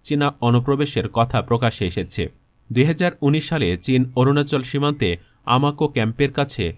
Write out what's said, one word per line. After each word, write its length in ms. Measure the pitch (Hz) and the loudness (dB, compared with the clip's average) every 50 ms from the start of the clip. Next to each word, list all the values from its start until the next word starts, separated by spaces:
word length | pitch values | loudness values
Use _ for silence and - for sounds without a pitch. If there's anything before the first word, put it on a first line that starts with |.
| _ | _
চীনা 240 | - 147 147 143 143 143 - | -2 0 2 0 0 -2 0
অনুপ্রবেশের 640 | 120 120 120 123 123 135 139 135 147 143 - - 113 107 | 2 2 4 4 2 2 0 0 0 -2 -2 -4 -4 -2
কথা 300 | - 117 117 123 - 110 - | 0 0 0 0 0 -4 0
প্রকাশ্যে 420 | - 120 113 123 113 - - 104 | 0 -2 0 0 -2 -2 -2 -4
এসেছে। 360 | 90 - - 90 85 - - 87 78 - _ _ _ _ _ _ _ | -4 -2 -4 -6 -6 -4 -6 -6 -6 -8 _ _ _ _ _ _ _
দুই 140 | 113 120 139 | 0 2 2
হাজার 280 | 151 165 156 180 175 170 _ - | 2 2 0 0 -2 -2 _ 0
উনিশ 220 | 139 143 156 151 - | 2 2 2 0 -2
সালে 200 | 165 156 123 90 90 | -2 0 0 0 -2
চীন 240 | 92 - - 127 - - 127 123 | 0 0 2 2 2 2 0 2
অরুণাচল 460 | 127 127 135 139 147 143 139 - 139 127 | 2 2 4 4 2 0 0 -2 -2 -2
সীমান্তে 480 | 123 - 143 143 147 147 143 123 92 85 85 - _ _ _ _ | -2 -4 -2 -2 -2 -2 0 -2 -2 -2 -4 -8 _ _ _ _
আমাকো 380 | - 120 - 139 143 147 147 156 147 | 0 2 2 2 2 0 0 -4 -2
ক্যাম্পের 440 | - 123 113 110 117 - 143 139 139 | 0 0 -2 -2 0 0 -2 -2 0
কাছে 320 | - 143 135 - - 98 82 - | -2 -2 -2 -2 -2 -2 -4 -4